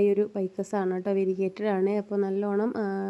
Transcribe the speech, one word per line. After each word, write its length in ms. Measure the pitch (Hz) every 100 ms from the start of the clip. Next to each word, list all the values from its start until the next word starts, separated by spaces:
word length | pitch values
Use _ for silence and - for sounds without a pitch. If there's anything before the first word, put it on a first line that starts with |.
| 202
ഈ 40 |
ഒരു 120 | 202 208 208
ഫൈക്കസ് 380 | 185 190 190 208
ആണ് 120 | 185 185
കേട്ടോ. 160 | 196 196
വെരിഗേറ്റഡ് 500 | 190 185 190 190 214 190
ആണ്. 140 | 190 208
അപ്പോൾ 140 | 202 202 196
നല്ലോണം, 440 | 196 208 202 226 - 196
ആ, 20 | 196 196